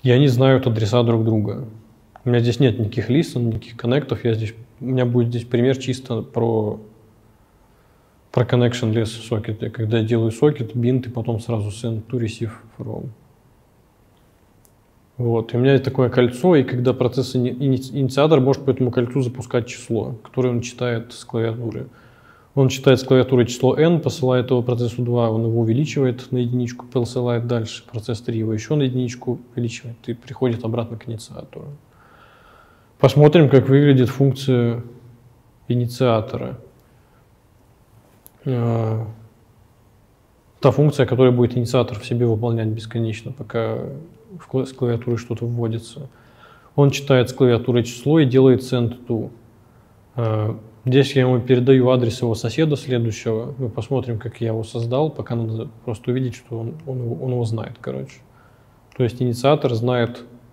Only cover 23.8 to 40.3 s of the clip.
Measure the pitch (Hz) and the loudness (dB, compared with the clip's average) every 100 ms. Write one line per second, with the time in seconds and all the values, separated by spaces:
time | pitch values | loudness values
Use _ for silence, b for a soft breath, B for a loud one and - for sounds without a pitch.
23.8 | 160 170 135 - 127 127 123 127 120 120 | 2 2 0 -2 0 0 2 0 0 -2
24.8 | 120 - 120 120 117 110 113 113 113 117 | -4 -4 -2 0 0 0 0 0 0 0
25.8 | 151 - 131 123 - 127 120 123 120 - | 0 0 -2 -2 -6 -4 -2 -2 -4 -8
26.8 | - 131 117 127 123 120 117 120 110 - | -6 -4 -2 -2 -2 -2 -2 -4 -4 -12
27.8 | - 113 107 113 - 113 110 110 - 151 | -12 -12 -8 -8 -6 -4 -4 -4 -2 0
28.8 | 135 127 123 117 - 117 - - 117 - | 0 -2 -6 -6 -8 -8 -8 -6 -6 -8
29.8 | 120 117 - 113 - 117 127 113 113 113 | -14 -14 -12 -12 -12 -4 -2 -2 -4 -4
30.8 | 113 113 - 110 - - - - - 147 | -6 -10 -12 -14 -14 -18 -16 -18 -16 -18
31.8 | _ b b b b b b b b b | _ b b b b b b b b b
32.8 | b _ 123 143 147 170 143 135 131 139 | b _ 4 8 8 8 8 6 6 6
33.8 | 143 135 117 - 139 127 - 123 120 117 | 6 6 4 2 0 2 0 2 0 -2
34.8 | - - - - _ _ _ _ - 123 | -10 -20 -20 -20 _ _ _ _ -4 -2
35.8 | 120 - 131 113 107 127 123 127 - _ | -2 0 2 2 0 -8 -10 -12 -18 _
36.8 | b b b b b _ _ _ _ _ | b b b b b _ _ _ _ _
37.8 | _ _ _ _ - _ 139 123 117 117 | _ _ _ _ -20 _ -4 -2 0 0
38.8 | 110 110 113 - - _ _ _ _ _ | -2 -4 -6 -14 -20 _ _ _ _ _
39.8 | _ _ _ _ _ | _ _ _ _ _